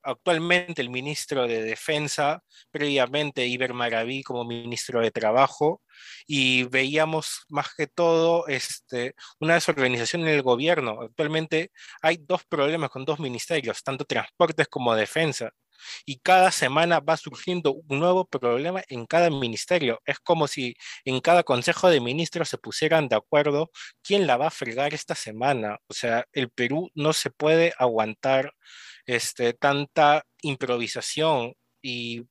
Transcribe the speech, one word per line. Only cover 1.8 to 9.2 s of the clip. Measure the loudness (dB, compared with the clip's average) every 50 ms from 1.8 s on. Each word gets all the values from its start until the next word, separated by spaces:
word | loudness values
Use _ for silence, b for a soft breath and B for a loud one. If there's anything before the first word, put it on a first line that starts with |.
| -4 -4 -2 -2 -2 -4 -2 -2 -2 -2 -2 -4 _ b b b b b
previamente | _ -4 -2 0 2 2 0 2 0 -2 -2 -2 -2 -4 -2
Iber | -2 -2 -2 -4 -4 -2
Maraví | -4 -2 -2 0 -2 -2 -2 -6 -8 -8
como | -6 -6 -6 -6
ministro | -6 -8 -8 -8 -8 -8 -8 -8 -4 0 0
de | 0 0
Trabajo, | 0 0 0 2 4 4 4 4 2 0 0 0 0 -2 _ B B B B B B B B
y | -4 -2 0 2 2 2 2 0
veíamos | 0 0 0 0 2 2 0 0 2 0 -4 -4 -6 -10 -10 -12 _
más | -6 -6 -6 -6 -6
que | -6 -8
todo, | -6 _ 0 2 4 4 4 4 4 2 2 0 -2
este, | -4 -4 -4 -6 -10 -12 _ _ -6 -6 -6 -6 -8 B